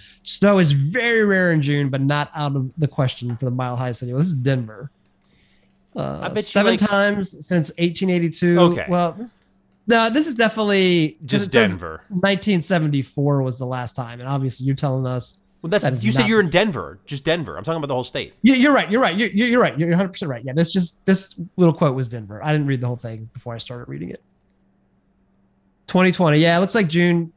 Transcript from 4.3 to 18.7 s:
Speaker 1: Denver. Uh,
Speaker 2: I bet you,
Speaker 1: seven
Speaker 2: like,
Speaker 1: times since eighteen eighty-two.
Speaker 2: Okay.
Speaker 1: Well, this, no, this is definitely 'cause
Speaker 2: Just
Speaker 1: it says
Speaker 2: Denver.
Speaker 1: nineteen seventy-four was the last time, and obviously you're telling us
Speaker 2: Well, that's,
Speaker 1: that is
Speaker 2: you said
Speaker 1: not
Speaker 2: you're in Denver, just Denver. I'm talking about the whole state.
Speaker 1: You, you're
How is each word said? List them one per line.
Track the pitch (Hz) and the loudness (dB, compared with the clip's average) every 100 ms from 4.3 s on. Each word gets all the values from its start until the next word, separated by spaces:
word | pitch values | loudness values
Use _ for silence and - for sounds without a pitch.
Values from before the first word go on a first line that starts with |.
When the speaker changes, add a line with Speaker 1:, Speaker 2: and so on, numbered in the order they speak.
Speaker 1:
Denver. | 139 127 131 110 104 147 - _ _ _ _ _ _ _ _ _ | 0 0 -2 -4 -12 -16 -18 _ _ _ _ _ _ _ _ _
Uh, | 233 139 147 | -8 -6 -6
Speaker 2:
I | 165 | -6
bet | 196 | -4
you, | |
Speaker 1:
seven | 202 202 208 | 0 2 2
Speaker 2:
like, | 226 | 2
Speaker 1:
times | 208 202 202 208 185 - - | 2 2 0 0 -6 -10 -2
since | 175 151 - | 0 0 -2
eighteen | 175 165 185 | -4 -2 -2
eighty-two. | 175 170 156 175 175 | 0 -2 0 2 4
Speaker 2:
Okay. | 175 170 - | 4 2 -2
Speaker 1:
Well, | 175 170 | -2 -2
this, | 170 233 - _ _ _ _ 208 | -4 -16 -18 _ _ _ _ 0
no, | 233 226 | 2 2
this | 262 311 | 0 0
is | |
definitely | 233 220 220 208 196 185 175 156 - | 0 0 2 2 2 4 4 0 -4
'cause | 135 | -2
Speaker 2:
Just | 139 196 | -2 2
Speaker 1:
it | |
says | 127 107 | 4 2
Speaker 2:
Denver. | 90 85 80 - | 0 -8 -12 -8
Speaker 1:
nineteen | 185 196 196 208 185 | 0 0 0 0 0
seventy-four | 156 175 151 143 127 - 143 143 | 2 0 2 0 -2 -2 0 2
was | 131 123 | 0 -4
the | |
last | 127 127 120 - | -8 -8 -8 -10
time, | 117 120 | -12 -12
and | 127 | -6
obviously | 139 131 - 131 | -4 -4 -4 -4
you're | 135 | -2
telling | 147 131 127 | -2 -2 -2
us | 127 - - _ _ | -6 -8 -16 _ _
Speaker 2:
Well, | 165 | -2
that's, | 214 | 0
Speaker 1:
that | 131 | 0
is | 127 | 0
Speaker 2:
you | 160 | 0
said | 135 | 2
Speaker 1:
not | 208 | 4
Speaker 2:
you're | 220 | 2
in | 175 | 4
Denver, | 170 220 127 73 92 - | 2 2 -2 -10 -14 -14
just | 139 | -6
Denver. | 160 170 113 76 | -2 -2 -4 -8
I'm | |
talking | 117 165 | -6 -4
about | 143 | -4
the | |
whole | 127 | -4
state. | 123 139 101 - | -4 -8 -10 2
Speaker 1:
You, | 226 | 4
you're | 262 294 | 6 4